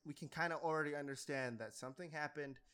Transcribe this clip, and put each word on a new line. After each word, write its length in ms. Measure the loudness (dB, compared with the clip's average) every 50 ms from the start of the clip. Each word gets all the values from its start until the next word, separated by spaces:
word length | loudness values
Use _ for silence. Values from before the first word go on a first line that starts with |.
| -8
we 80 | -8 -6
can 140 | -6 -8 -2
kinda 280 | 2 2 4 4 4
already 380 | 2 4 4 4 4 4 4 2
understand 600 | 0 0 -2 -2 -4 -2 0 2 2 2 2 0 -2
that 160 | -4 -6 -6
something 360 | -6 -6 -6 -6 -6 -8 -6
happened 460 | -2 -2 -2 -2 -2 -2 -4 -4 -6 -10 -14 -20